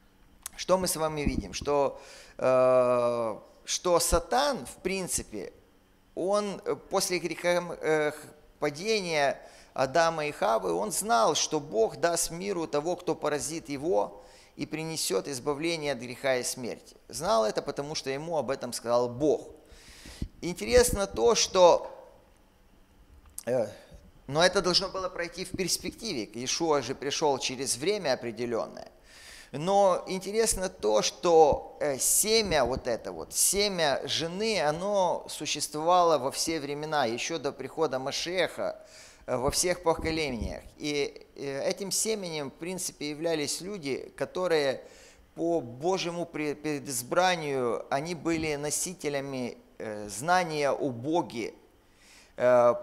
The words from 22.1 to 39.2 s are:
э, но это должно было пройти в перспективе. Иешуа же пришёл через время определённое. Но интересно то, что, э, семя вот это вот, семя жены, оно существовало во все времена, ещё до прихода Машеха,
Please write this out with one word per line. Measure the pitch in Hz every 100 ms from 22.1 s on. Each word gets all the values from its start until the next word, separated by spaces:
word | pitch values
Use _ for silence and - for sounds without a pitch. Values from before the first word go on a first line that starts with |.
| - _ _ _ _ _ - _ - - - - - -
э, | 127 104 95 - - - - -
но | 143
это | 180 190
должно | 180 170 185
было | 190 180
пройти | 180 175 185 180
в |
перспективе. | - 175 - 180 - 226 139 98
Иешуа | 117 127 - 170 143
же | 120 135
пришёл | 135 - 151 131
через | - 131 131 120
время | 160 208 160
определённое. | 123 120 107 120 110 73 - - - - - - - -
Но | 135 170 202 196 175 -
интересно | 185 185 220 220 196 185
то, | - 208 214
что, | 202 - 175 160 147 - - -
э, | 147 131
семя | - - 208 226 202 156 120
вот | 127 123
это | 110 98
вот, | 85 80
семя | - - 196 208 180 151 131
жены, | 139 127 165 180 226 202
оно | 151 160 196 202 180 127 -
существовало | - 143 151 - 151 160 180 170 147
во | 131
все | - - 160
времена, | 139 143 156 151 120
ещё | 120 - 165
до | 143
прихода | - 131 - 156 127
Машеха, | 135 - 165 185 151 - 95 - - - - -